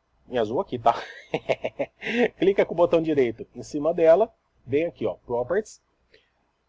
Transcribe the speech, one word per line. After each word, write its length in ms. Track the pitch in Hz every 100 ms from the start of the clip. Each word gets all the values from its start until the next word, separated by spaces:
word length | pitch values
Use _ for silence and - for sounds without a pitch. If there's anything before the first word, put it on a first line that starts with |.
| _ _ _
Em 80 | 123
azul 240 | 107 139
aqui, 180 | 202 120
tá? 160 | 117 - - - - 160 - - -
<laughs> 720 | - - _ - 233 240 _
Clica 260 | 180 202 180
com 80 |
o 40 | 170
botão 240 | 175 165
direito 440 | 160 143 120 110 101
em 80 | 120
cima 320 | - 151 151
dela, 400 | 180 160 175 226 _ _ _ -
vem 200 | 139 170
aqui, 200 | - 107
ó, 100 | 87 -
Properties. 560 | 120 123 190 - - _ _ _ _ _ _ _ _